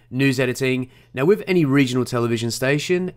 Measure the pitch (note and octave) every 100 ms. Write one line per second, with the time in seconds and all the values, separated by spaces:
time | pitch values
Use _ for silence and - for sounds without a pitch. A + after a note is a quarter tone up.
0 | _ B2 C#3 B2+ B2+ B2 C3 B2+ B2+ -
1 | _ B2 D3 G#3+ - F#3 C#3+ C#3 C3 B2+
2 | A#2+ B2 A#2 A#2 A#2 A2 C3 D3 - F3+
3 | F3+